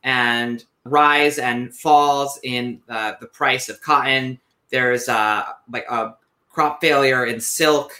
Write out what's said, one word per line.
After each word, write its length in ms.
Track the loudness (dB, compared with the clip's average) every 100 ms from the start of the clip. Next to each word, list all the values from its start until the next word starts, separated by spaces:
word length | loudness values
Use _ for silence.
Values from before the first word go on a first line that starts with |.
and 600 | 0 0 2 0 -2 -6 -12 _ 0
rise 520 | 4 4 4 2 0
and 380 | -4 -4 -6 -6
falls 640 | 4 4 4 2 -2 -6
in, 400 | -6 -4 -4 -10 _
uh, 240 | -6 -6 -8
the 80 | -18
price 400 | _ 0 0 -4
of 140 | -12
cotton. 580 | 0 0 2 0 -2 -10 _ _ _
There's, 400 | 0 2 0 0
uh, 340 | 0 0 0 -4 -12 -12
like, 160 | -12 -6
a 260 | -6 -6 -10 _ _ _
crop 300 | -2 -2 0
failure 460 | 2 4 2 2 -2
in 160 | -4
silk 500 | -6 0 2 2 0 -14